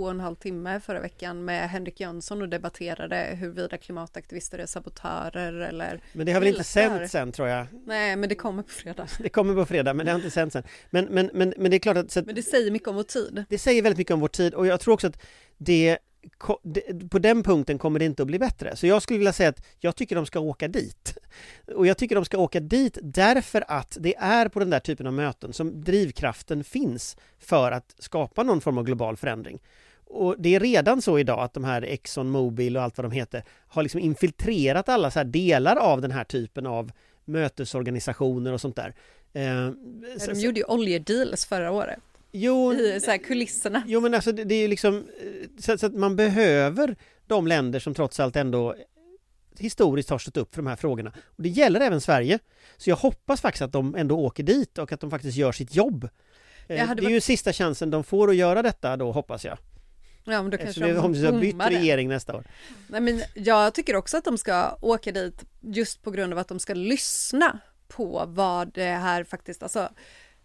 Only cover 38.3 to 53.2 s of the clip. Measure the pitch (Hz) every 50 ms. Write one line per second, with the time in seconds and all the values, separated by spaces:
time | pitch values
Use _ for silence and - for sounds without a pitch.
38.3 | 127 123 123 127 127 120 - 139 117 - - 98 - - _ _ _ _ _ _
39.3 | - 135 135 131 127 127 127 131 135 269 262 247 240 220 233 240 254 190 202 202
40.3 | 202 202 214 240 233 208 - - 226 240 220 190 170 165 156 - 214 247 262 -
41.3 | - - - - 202 185 170 170 190 208 - - - - _ _ _ _ _ _
42.3 | - 190 202 247 262 254 254 254 254 269 233 214 190 196 - 240 208 190 - -
43.3 | 262 247 240 - - - - 214 202 262 226 220 220 226 233 240 240 220 - 226
44.3 | 220 214 214 190 220 220 214 208 202 - - 208 196 208 - - - - - 196
45.3 | - - - - - - - - 226 - 214 208 - 208 196 196 196 185 214 214
46.3 | 196 220 220 180 147 143 139 143 165 240 294 269 214 - - _ _ _ _ -
47.3 | 220 202 165 165 170 151 131 123 123 131 - 156 135 - 151 127 - - 139 127
48.3 | 120 147 139 131 120 123 117 117 - - - _ _ 320 330 349 370 - _ _
49.3 | _ _ _ _ - - 190 226 - - 220 160 135 143 135 - 147 123 - -
50.3 | - 147 113 - - 165 147 135 120 - - 151 131 113 107 110 - - - _
51.3 | _ - 160 175 175 254 294 226 170 220 277 247 175 147 - - 151 131 120 135
52.3 | 196 226 _ _ _ _ _ - - - - 185 170 - - 269 - -